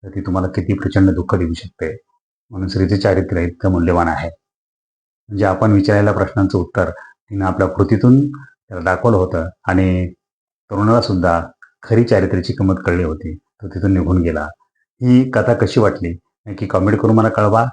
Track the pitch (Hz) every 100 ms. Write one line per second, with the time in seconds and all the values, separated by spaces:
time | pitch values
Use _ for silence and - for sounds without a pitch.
0 | - - 92 92 92 98 90 98 - -
1 | 95 85 90 98 87 82 92 _ 80 80
2 | _ _ _ _ _ 101 92 - 95 101
3 | 101 92 92 90 85 - 98 90 85 87
4 | 82 76 80 - _ _ _ _ _ _
5 | _ _ _ 101 101 92 110 101 98 104
6 | 104 98 95 - 95 92 87 - 87 -
7 | - _ _ 104 95 92 92 - - 107
8 | 123 131 147 - - _ _ 92 87 92
9 | 120 101 92 90 82 - - 92 92 92
10 | 90 - _ _ _ _ _ 98 107 117
11 | - 95 87 85 80 _ - _ - 113
12 | 117 104 92 95 87 - 95 92 - 87
13 | 85 78 80 80 _ _ 98 92 98 95
14 | 82 90 85 78 76 - _ _ _ _
15 | 127 123 131 123 107 120 107 - 107 -
16 | 90 87 _ _ - 98 98 92 98 107
17 | 113 110 104 - 104 110 120